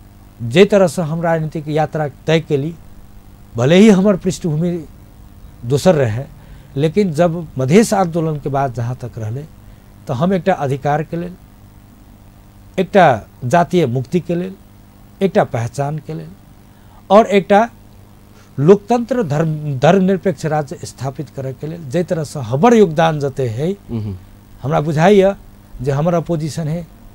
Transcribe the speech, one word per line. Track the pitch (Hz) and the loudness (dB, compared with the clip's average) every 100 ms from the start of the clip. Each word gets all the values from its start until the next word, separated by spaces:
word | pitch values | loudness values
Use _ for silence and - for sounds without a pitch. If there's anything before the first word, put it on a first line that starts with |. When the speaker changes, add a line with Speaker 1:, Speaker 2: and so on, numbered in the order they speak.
| - - - - | -20 -20 -20 -12
Speaker 1:
जे | 117 135 | -2 4
तरह | 202 208 185 | 4 4 2
से | - | 0
हम | 156 165 | -4 -4
राजनीतिक | 165 165 156 160 151 | -2 -2 -4 -6 -4
यात्रा | 151 151 160 147 - - | -2 -2 -4 -6 -6 -2
तय | 160 | -2
केली, | 160 147 147 165 - - - - - - - | 0 -2 -4 -8 -16 -20 -20 -20 -20 -20 -10
भले | - 127 180 | -2 4 6
ही | 220 | 8
हमर | 190 196 185 | 6 4 0
पृष्ठभूमि | 190 - 180 147 175 175 156 - - - - - - - | -2 -4 -4 -2 -2 -4 -10 -20 -20 -20 -20 -20 -20 -14
दोसर | 117 139 180 | -2 2 4
रहे, | 160 123 107 139 - - - - - | 4 2 -2 -8 -14 -20 -20 -12 -4
लेकिन | 156 160 202 | -2 0 0
जब | 147 175 165 160 - | 2 0 0 -8 -6
मधेश | 131 180 226 | 2 4 4
आंदोलन | 202 180 165 160 151 | 2 0 -2 -2 -4
के | 139 | -4
बाद | 135 139 | -2 -2
जहाँ | 120 120 127 | -4 -8 -8
तक | 120 - | -12 -10
रहले | 110 123 151 - - - - - - | -8 -8 -12 -18 -20 -20 -20 -16 -8
तो | |
हम | 127 175 | -4 -2
एकटा | 190 160 | 0 0
अधिकार | 160 143 135 143 151 | -2 -2 -4 -2 -4
के | 156 170 | -4 -8
लेल, | 175 180 - - - - - - - - - - - - - - | -10 -14 -20 -20 -20 -20 -20 -20 -20 -20 -20 -20 -20 -20 -12 -8
एकटा | 185 202 165 113 - - | 0 4 6 4 -4 -10
जातीय | 123 170 175 185 147 | -2 0 2 0 0
मुक्ति | 123 127 185 | -2 -4 -4
के | - | -4
लेल, | 175 185 196 - - - - - - | -6 -6 -12 -20 -20 -20 -20 -20 -6
एकटा | 196 208 147 | -2 0 0
पहचान | 120 117 - 143 156 | -2 -6 -4 -6 -6
के | - | -10
लेल | 160 160 185 - - - - - - - | -12 -14 -18 -20 -20 -20 -20 -20 -18 2
और | 196 185 | 4 4
एकटा | 196 180 202 233 - - - - - - - - - | 2 4 2 2 -4 -20 -20 -20 -20 -20 -20 -14 0
लोकतंत्र | 147 202 - 240 240 247 | 4 4 4 -2 0 -2
धर्म, | 180 143 160 156 151 135 | -2 0 -2 -4 -6 0
धर्मनिरपेक्ष | 147 196 185 190 196 170 160 | 4 4 4 0 -2 -4 -4
राज्य | 151 143 - | -4 -4 -10
स्थापित | - - 131 135 139 | -16 -10 -8 -8 -12
करे | - 131 | -10 -10
के | 135 151 | -10 -12
लेल | 170 151 | -12 -6
जे | 160 | -4
तरह | 180 165 | -2 -4
से | 151 151 | -6 -8
हमर | 113 131 226 | -4 0 4
योगदान | 233 196 151 160 156 | 6 4 2 0 0
जते | 139 131 127 | -4 -4 -4
है, | 110 160 | -2 -4
Speaker 2:
हम्म। | 202 - 117 104 92 - - - - | -6 -8 -8 -8 -10 -14 -20 -20 -12
Speaker 1:
हमरा | 131 156 | -4 -2
बुझाइए | 151 151 170 208 190 196 - - - - | -2 2 4 6 4 0 -10 -20 -20 -8
जे | 127 | -4
हमर | 139 160 | -2 0
opposition | 170 156 170 156 143 156 | -2 -2 -4 -6 -6 -6
है, | 165 165 - - | -6 -10 -18 -20